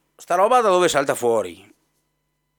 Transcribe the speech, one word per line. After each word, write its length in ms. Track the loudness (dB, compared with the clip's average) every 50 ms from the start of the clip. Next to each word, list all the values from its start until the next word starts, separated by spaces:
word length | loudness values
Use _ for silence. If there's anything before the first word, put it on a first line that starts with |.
| _ _ _
sta 200 | _ -10 -6 -2
roba 260 | 0 2 2 2 2 2
da 80 | 2
dove 180 | 2 2 2 0
salta 260 | 0 0 -2 -2 -4
fuori?" 580 | -2 -2 -2 0 -2 -2 -6 -12 -18 -20 _ _ _ _ _ _ _ _ _ _ _ _ _ _ _ _ _ _